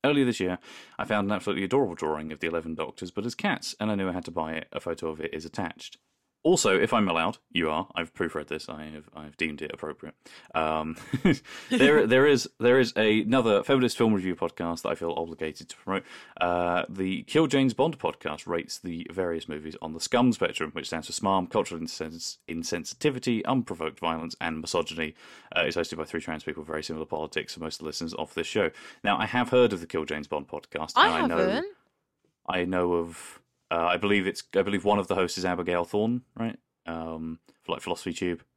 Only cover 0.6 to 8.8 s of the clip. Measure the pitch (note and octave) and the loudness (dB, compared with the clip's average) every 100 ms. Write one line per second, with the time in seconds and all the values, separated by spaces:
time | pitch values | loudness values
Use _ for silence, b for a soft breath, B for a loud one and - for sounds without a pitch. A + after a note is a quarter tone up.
0.6 | B B B B - G#2+ G2+ G#2 G#2 F#2 | B B B B 0 0 2 0 0 -2
1.6 | F#2+ C3+ A2+ E2 D2+ D2+ D#2 D#2 E2 E2 | 2 2 2 -2 -2 -2 -6 -4 -2 -2
2.6 | D#2+ D#2 D#2 - F2+ - A2+ - G#3 D3+ | -4 -6 -8 -8 -8 -6 -6 -4 -2 -2
3.6 | - - G#2+ G2+ F#2+ F2+ E2+ E2+ D#2+ D#2+ | -6 -6 -2 -2 -2 -4 -6 -6 -4 -6
4.6 | - F2 F2 D#2+ E2 D#2 D#2+ D#2 E2 - | -6 -8 -6 -4 -6 -6 -8 -8 -8 -8
5.6 | E2+ - - - _ _ _ _ D#3 F#3 | -8 -8 -18 -18 _ _ _ _ 4 6
6.6 | G#2+ F#2+ A2+ A#2 G2 E2 E2+ - _ E2 | 6 6 6 4 4 2 0 -2 _ 0
7.6 | D#2 D#2 F2+ - D#2+ - E2+ D#2+ D2 D#2 | 2 0 -2 -6 -6 -4 -4 -2 -6 -8
8.6 | - D#2 | -8 -12